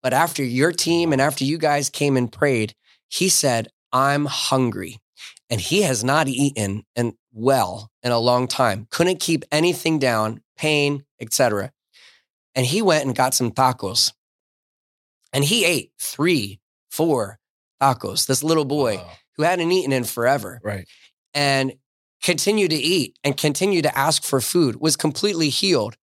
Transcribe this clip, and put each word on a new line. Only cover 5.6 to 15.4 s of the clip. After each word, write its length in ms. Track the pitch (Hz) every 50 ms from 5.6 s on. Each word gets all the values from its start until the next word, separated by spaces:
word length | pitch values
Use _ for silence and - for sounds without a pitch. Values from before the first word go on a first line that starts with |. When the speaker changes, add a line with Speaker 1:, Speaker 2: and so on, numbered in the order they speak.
Speaker 1:
he 220 | 92 - 165 196 208
has 220 | 160 131 107 110
not 240 | 127 139 156 160 135
eaten 560 | 131 120 143 143 139 113 107 98 98 107 - _ _
in, 220 | 120 120 117 - _ _ _ _
well 580 | 110 113 131 135 127 104 90 92 107 107 110 _ _ -
in 100 | 123 123
a 60 | 117
long 300 | 117 123 123 123 127 127
time. 380 | - - 131 113 98 107 110 _
Couldn't 300 | - - 170 180 185 -
keep 240 | - - 165 143 - _
anything 480 | - 151 160 175 180 175 - 165 160 151
down, 440 | 135 127 117 110 107 110 113 110 _ _ _
pain, 480 | - - 156 151 147 143 143 143 139 - _ _ _
et 120 | 117 110 -
cetera. 400 | - 135 120 107 101 98 139 _ _ _ _ _ - - - _ _ _ _ _ _ _ _ _
And 120 | 131 127
he 160 | 123 147 208 226
went 240 | 190 160 156 143
and 80 | 135 120
got 180 | - - - -
some 180 | - 127 117 110
tacos. 600 | - 131 127 123 - - 95 95 - - - - _ _ _ _ _ _ _ _ _ _ _ _ _ _ _ _ _ _ _ _ _ _ _ -
And 120 | 135